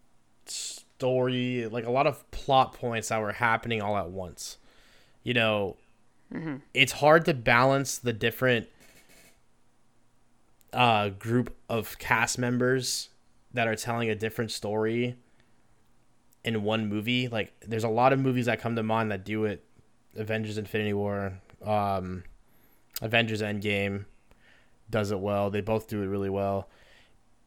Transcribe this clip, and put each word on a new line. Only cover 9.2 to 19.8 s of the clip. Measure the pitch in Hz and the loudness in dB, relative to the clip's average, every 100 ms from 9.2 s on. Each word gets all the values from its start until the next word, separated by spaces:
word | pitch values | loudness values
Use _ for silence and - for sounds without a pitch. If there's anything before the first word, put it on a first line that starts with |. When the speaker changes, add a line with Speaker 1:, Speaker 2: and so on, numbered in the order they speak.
| - _ _ _ _ _ _ _ _ _ _ _ _ _ _ | -20 _ _ _ _ _ _ _ _ _ _ _ _ _ _
Speaker 1:
uh, | 123 120 107 104 | 2 4 4 2
group | 98 113 123 120 - - | -4 0 0 0 -6 -4
of | 117 101 - | -4 -4 -10
cast | - 113 120 - | 0 2 2 0
members | 123 123 123 131 123 - - _ _ _ _ | 0 2 2 2 0 -6 -8 _ _ _ _
that | 123 113 | -2 0
are | 110 | 0
telling | 123 117 113 | -2 0 0
a | 104 | 0
different | 110 - 113 | -2 -2 -4
story | - 104 107 110 117 120 123 _ - _ _ _ _ _ _ _ _ _ _ | -4 -2 0 2 2 0 -4 _ -20 _ _ _ _ _ _ _ _ _ _
in | 120 110 | -4 -2
one | 104 110 107 | 0 0 -2
movie. | 107 107 123 127 | -2 0 0 0
Like, | 113 95 - 104 | -4 -6 -10 -8
there's | 113 117 | -4 -2
a | |
lot | 110 131 | 4 4
of | 135 | 4
movies | 131 127 120 | 2 0 0
that | 110 | -2
come | 117 117 | -2 -2
to | |
mind | 110 110 110 | 0 0 0
that | 98 | -4
do | 98 107 110 | -4 -2 -2
it. | 98 - - | -4 -12 -20